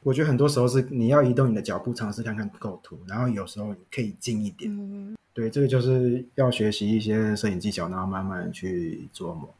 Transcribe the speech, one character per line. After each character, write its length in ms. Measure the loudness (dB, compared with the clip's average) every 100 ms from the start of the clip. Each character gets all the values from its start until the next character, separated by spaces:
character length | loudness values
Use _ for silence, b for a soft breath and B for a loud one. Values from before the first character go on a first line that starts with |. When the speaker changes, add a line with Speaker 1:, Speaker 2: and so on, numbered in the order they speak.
Speaker 1:
我 100 | 2
觉 80 | 2
得 60 | 4
很 80 | 4
多 120 | 4
时 120 | 4
候 80 | 4
是 140 | 4 0
你 180 | 2 4
要 140 | 6
移 120 | 6
动 160 | 6 4
你 40 |
的 60 | 2
脚 180 | -2 -4
步， 140 | -4
尝 200 | -4 -4
试 100 | -4
看 140 | -6 -4
看 120 | -6 -6
构 200 | -10 -10
图， 160 | -16 -18 -8
然 120 | -2
后 80 | -2
有 160 | -2 -6
时 120 | -8
候 140 | -8
你 60 | -8 -10
可 100 | -6
以 140 | -6 -6
近 240 | -4 -2
一 60 | -2
点。 200 | -6 -8
Speaker 2:
嗯。 440 | -6 -8 -10 -12 -14 _
Speaker 1:
对， 180 | -6 -4
这 100 | 2
个 60 | 4
就 140 | 4
是 440 | 4 4 4 0 -4 0
要 120 | 2
学 220 | 4 0
习 180 | 2 2
一 120 | 2
些 340 | 2 2 2
摄 140 | 0 0
影 100 | -2
技 100 | -2
巧， 200 | -4 -4
然 100 | -4
后 80 | -4
慢 180 | -4
慢 280 | -4 -6 -8
去 560 | -8 -6 -4 -4 -6 -12
琢 220 | -10 -10
磨。 180 | -8 -12 -18